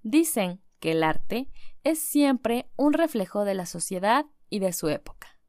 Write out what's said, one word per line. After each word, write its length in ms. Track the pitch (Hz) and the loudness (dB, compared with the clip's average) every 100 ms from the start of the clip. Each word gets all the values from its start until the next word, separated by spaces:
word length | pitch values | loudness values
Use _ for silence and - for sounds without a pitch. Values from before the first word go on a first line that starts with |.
Dicen 600 | 220 285 330 - 185 180 _ _ | 2 2 2 0 -2 -6 _ _
que 120 | 160 | -2
el 120 | 160 | 2
arte 460 | 156 160 - 226 269 - - - | 2 2 2 -2 -6 -10 -10 -4
es 160 | 285 320 | -2 -2
siempre 680 | - 294 285 262 226 233 - - | 0 2 4 2 0 -2 -4 0
un 180 | 285 | 2
reflejo 520 | 302 330 226 185 208 202 | 4 2 0 -2 -2 -2
de 80 | |
la 120 | 190 175 | -2 -6
sociedad 600 | 170 - 185 202 254 302 _ - | -8 -6 -2 2 2 0 _ -8
y 100 | 202 | -2
de 140 | 190 | -2
su 160 | 175 160 | -2 -2
época. 500 | 147 - - - _ | -2 -6 -18 -20 _